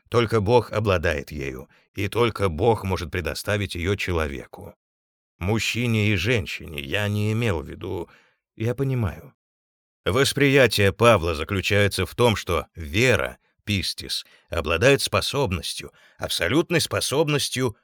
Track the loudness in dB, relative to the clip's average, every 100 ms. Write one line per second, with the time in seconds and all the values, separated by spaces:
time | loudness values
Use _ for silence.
0 | -2 0 2 2 4 2 2 -2 2 2
1 | 2 -2 -4 -8 -8 -8 -16 _ _ -8
2 | -4 0 0 0 -2 2 2 2 0 -4
3 | -4 -4 -4 -6 -4 -2 -2 -4 -2 -2
4 | -2 -2 -2 -6 -14 -18 -20 -20 _ _
5 | _ _ _ -6 -2 0 -2 -2 0 2
6 | 2 2 0 0 -2 -10 -10 -10 -4 -2
7 | -2 0 0 0 0 -2 -4 -10 -8 -8
8 | -8 -16 _ _ _ -6 -4 -2 -2 0
9 | -2 -4 -16 _ _ _ _ _ _ _
10 | -2 2 2 2 4 6 6 6 2 6
11 | 6 6 2 -2 -2 -2 2 2 2 0
12 | -4 2 2 2 0 -2 -4 -12 -4 2
13 | 2 2 0 -8 _ _ -2 -2 -2 -8
14 | -8 -8 -10 _ -8 -4 -2 4 4 4
15 | 2 -2 0 -2 -2 -4 -6 -10 -12 _
16 | _ -10 -6 -2 0 0 2 0 0 -2
17 | -2 -2 0 0 -2 -2 -4 -4